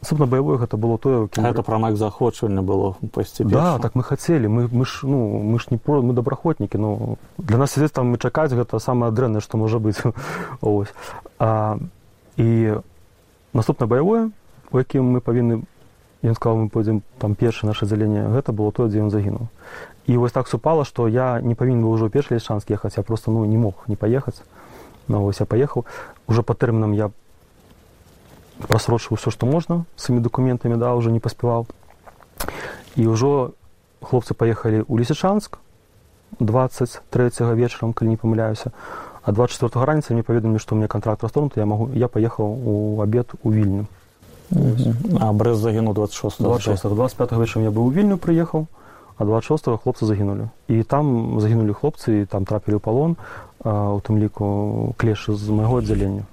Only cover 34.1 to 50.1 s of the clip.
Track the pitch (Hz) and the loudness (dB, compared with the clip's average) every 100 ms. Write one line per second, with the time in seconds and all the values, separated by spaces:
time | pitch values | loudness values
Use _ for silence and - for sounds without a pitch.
34.1 | 127 - - 117 110 117 110 107 113 120 | -2 0 0 2 2 2 0 2 0 0
35.1 | 151 185 208 - - _ _ _ _ _ | 0 2 0 -2 -18 _ _ _ _ _
36.1 | _ _ - 113 117 131 - 127 - - | _ _ -4 0 2 2 0 -4 -4 -4
37.1 | 120 123 - 117 117 120 - 113 113 113 | 0 0 2 0 2 0 0 -4 0 0
38.1 | 113 113 110 113 107 - - - - - | 2 2 0 0 -2 -6 -10 -16 -14 -16
39.1 | - - 104 120 - 120 117 131 156 147 | -8 -2 2 2 0 -2 0 0 0 0
40.1 | 117 113 117 110 110 - 110 107 104 104 | -2 2 0 2 0 0 0 0 -2 -2
41.1 | 107 113 147 147 - 104 107 113 127 120 | -2 -2 0 0 0 0 0 -2 0 0
42.1 | 117 113 - 107 113 120 104 107 107 104 | 0 -2 0 -4 -2 -2 0 0 -2 0
43.1 | 117 120 - 117 110 104 98 104 - - | 0 -2 -4 0 2 2 0 -4 -12 -20
44.1 | _ - - - 180 135 117 123 117 196 | _ -20 -20 -2 0 2 2 2 0 0
45.1 | 175 110 104 117 113 110 110 113 101 104 | 0 2 2 2 2 0 0 0 0 -2
46.1 | - 107 - - 120 107 104 107 101 127 | -4 -8 -2 0 0 0 -2 -2 0 -2
47.1 | - 120 117 113 113 110 107 120 147 208 | 0 -2 0 0 0 0 2 2 4 2
48.1 | 196 - 165 165 160 156 - - - - | 2 2 0 2 -2 -6 -10 -20 -20 -20
49.1 | - 107 113 - 156 - 113 - 123 110 | -4 0 0 2 -2 0 -2 -2 -2 0